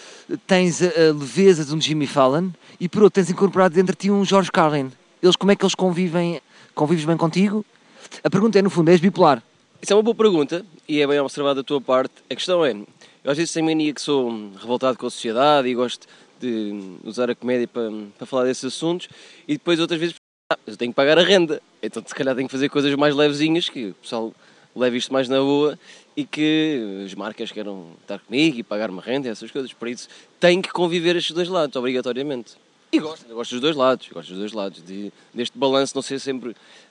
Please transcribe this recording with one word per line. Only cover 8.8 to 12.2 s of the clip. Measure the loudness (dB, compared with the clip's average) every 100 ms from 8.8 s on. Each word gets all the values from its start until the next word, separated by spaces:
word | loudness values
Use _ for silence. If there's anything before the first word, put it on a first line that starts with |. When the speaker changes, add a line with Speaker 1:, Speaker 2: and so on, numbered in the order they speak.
| 4
Speaker 1:
és | 6
bipolar? | 4 4 4 4 -2 _ _ _
Speaker 2:
Isso | 0
é | 2
uma |
boa | 2 2
pergunta | 2 2 0 -4 -8 -16 -4
e | 0
é | 2
bem | 0
observado | -2 -2 -2 -2
da |
tua | -2 -4
parte. | 0 0 0 -8